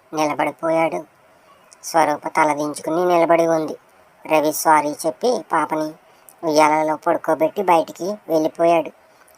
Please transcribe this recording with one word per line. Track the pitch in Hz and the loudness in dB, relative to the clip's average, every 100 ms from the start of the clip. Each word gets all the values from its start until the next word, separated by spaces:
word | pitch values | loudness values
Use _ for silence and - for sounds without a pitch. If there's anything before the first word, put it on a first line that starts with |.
| _ | _
నిలబడిపోయాడు. | 156 151 143 151 - 165 165 160 - 104 _ _ _ _ _ _ - | -4 -2 -2 -4 -4 -2 0 0 -4 -10 _ _ _ _ _ _ -18
స్వరూప | - 165 151 147 160 | -2 0 0 -2 -4
తలదించుకుని | 165 156 147 151 143 156 165 180 | 0 0 0 -4 -6 -4 -2 2
నిలబడి | 175 165 165 165 | 2 4 2 2
ఉంది. | 160 156 - _ _ _ _ - | 0 -2 -10 _ _ _ _ -2
రవి | 156 151 | 0 0
సారీ | 151 170 151 196 190 160 | 0 2 2 2 -4 -6
చెప్పి | - 240 233 - | -2 -2 -2 -2
పాపని | 165 151 311 156 160 _ _ - - | -2 -2 -4 -6 -10 _ _ -20 -8
ఉయ్యాలలో | 165 151 151 156 156 151 | 0 4 4 4 0 -2
పడుకోబెట్టి | 175 160 - 156 208 - | -2 -2 -2 0 -2 0
బయటికి | 185 165 143 - | 2 2 2 -6
వెళ్ళిపోయాడు. | 175 208 - 160 160 - 170 170 143 - _ _ _ | -8 -8 -2 -2 -2 0 2 2 -2 -12 _ _ _